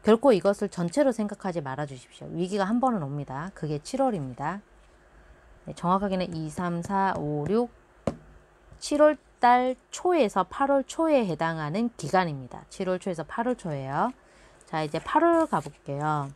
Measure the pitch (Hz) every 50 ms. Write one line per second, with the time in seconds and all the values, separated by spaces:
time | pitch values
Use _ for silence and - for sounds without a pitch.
0 | - 208 220 226 - 294 226 180 - 202 202 - 208 190 - 185 170 175 - -
1 | 202 262 226 - 214 202 208 - - 190 165 170 143 135 131 135 151 143 135 127
2 | - _ - - - 151 156 165 180 180 202 208 190 185 233 247 240 262 233 196
3 | 147 135 143 147 139 - 131 139 160 190 - - - 147 151 147 - - - 254
4 | 269 262 220 170 139 131 123 113 139 156 180 208 - _ - - - _ _ _
5 | _ _ _ - - - - - - - - - _ 165 151 - - 170 185 196
6 | 202 202 190 185 180 180 170 160 160 156 - - 180 175 175 170 170 185 196 196
7 | 196 190 175 170 156 147 151 147 147 156 202 226 247 240 - _ _ _ _ _
8 | _ - - - - - - - _ _ _ _ _ - - - - - 294 285
9 | 302 302 302 - _ _ _ _ - 240 247 247 254 254 254 - _ _ - -
10 | - 359 359 330 247 202 - 196 185 - - - 185 220 277 277 262 - - -
11 | 330 320 302 262 226 185 156 151 165 165 165 160 151 147 156 208 233 240 - -
12 | - 139 185 185 185 165 147 135 127 120 - - - _ - - 190 185 185 180
13 | - 196 175 160 151 - - - 233 254 247 - - 170 147 139 135 131 139 156
14 | 196 240 262 _ _ _ _ - - - - - - - - 160 156 151 156 160
15 | - - - - 320 339 339 330 320 - - 160 147 147 - _ _ - 139 143
16 | 147 156 151 147 143 139 139